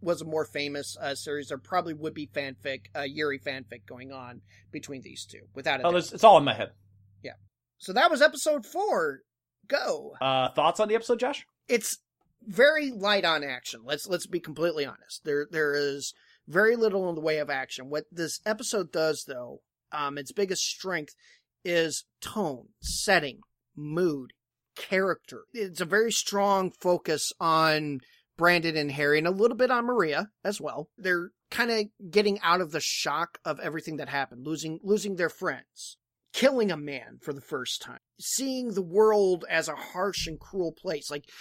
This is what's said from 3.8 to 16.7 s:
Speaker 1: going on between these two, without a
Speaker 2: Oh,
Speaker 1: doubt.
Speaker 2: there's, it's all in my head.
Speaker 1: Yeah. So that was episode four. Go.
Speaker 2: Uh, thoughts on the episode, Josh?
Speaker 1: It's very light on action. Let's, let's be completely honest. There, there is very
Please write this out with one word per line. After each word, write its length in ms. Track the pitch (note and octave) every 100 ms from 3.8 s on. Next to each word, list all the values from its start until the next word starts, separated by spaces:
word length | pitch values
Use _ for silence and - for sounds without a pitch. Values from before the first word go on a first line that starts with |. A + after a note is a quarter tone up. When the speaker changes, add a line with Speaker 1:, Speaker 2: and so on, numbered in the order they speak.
| -
Speaker 1:
going 240 | B2+ C3+
on 300 | C3+ B2 B2 _ - _
between 300 | D3+ C#3 C3+
these 240 | B2+ C3+ -
two, 220 | - - C3+
without 240 | C#3+ C3+
a 40 |
Speaker 2:
Oh, 20 | E3
Speaker 1:
doubt. 60 |
Speaker 2:
there's, 200 | F3 -
it's 100 | -
all 140 | A3 F3
in 60 |
my 100 | C#3+
head. 180 | A2 G2+ - _ _ _ _
Speaker 1:
Yeah. 100 | C3 - _ _ _ _
So 160 | -
that 180 | G3+ F4
was 100 | C#4+
episode 440 | D4+ C#4 D#4 D4 G#3
four. 560 | E4+ G#4 A3+ D#3 C3+ _ _ _ _ _
Go. 480 | C#4 - D#3+ C#3+ C#3+
Speaker 2:
Uh, 280 | C3 C3 B2+
thoughts 300 | - D#3 E3+
on 80 | G#3+
the 80 | A3
episode, 240 | A3+ A#3
Josh? 260 | B3 C#4+ - _ -
Speaker 1:
It's 300 | A#3 - - _ _ _ _
very 500 | A3+ F3+ C#4+ D#4 C#4+
light 340 | A3 G3 G3+ F3
on 180 | D#3
action. 380 | C#3+ B2 - A#2
Let's, 240 | A#2 D3 -
let's 180 | F3 -
be 120 | F3
completely 460 | E3 C#3 E3+ D#3 C#3
honest. 380 | - _ - -
There, 220 | D3 D3+
there 240 | D#3+ D3 C#3+
is 380 | C#3+ C#3 - - _ _ -
very 280 | E3 G#3+